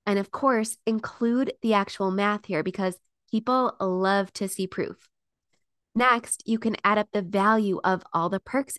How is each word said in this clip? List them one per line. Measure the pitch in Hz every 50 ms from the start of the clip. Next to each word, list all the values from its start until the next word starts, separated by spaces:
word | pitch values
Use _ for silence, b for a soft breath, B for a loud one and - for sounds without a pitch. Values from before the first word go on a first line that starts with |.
| -
And | 208 202 196
of | 196 -
course, | - - 285 269 247 220 220 220 - - -
include | 226 220 214 - - - - 233 233 233 254 269 - - _ -
the | 226 214
actual | 202 196 - - - 196 190
math | 185 202 202 208 208 208 -
here | - 180 156
because | 156 185 180 - 190 185 180 - _ _ _ _ _ _
people | - 220 220 254 254 262 254 233 - -
love | 196 185 185 185 190 190 196 196 190 190 -
to | - 196
see | 190 - - 185
proof. | 185 - 180 - - - - _ _ _ _ _ _ _ _ _ _ _ _ _ _ _ _ _ _ -
Next, | 226 247 254 240 233 233 - - - -
you | - 226 220
can | - 226 214 - -
add | 202 214 214
up | 214 -
the | - 208 185
value | 170 202 196 196 214 220 220 214 196 180 - -
of | 185 185 175 - - -
all | 170 165 180
the | 196 196
perks | - - - 269 269 - -